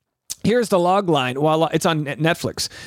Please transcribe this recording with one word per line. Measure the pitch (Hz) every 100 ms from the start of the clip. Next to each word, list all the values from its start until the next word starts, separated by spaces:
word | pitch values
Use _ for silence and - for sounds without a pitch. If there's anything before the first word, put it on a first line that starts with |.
| _ _ - -
here's | 175 247 220
the | 190
log | 175 196 185
line. | 151 127 131
Well, | 156 160 160
it's | 160 180
on | 156
Net-, | 147 127
Netflix. | 156 170 - - - -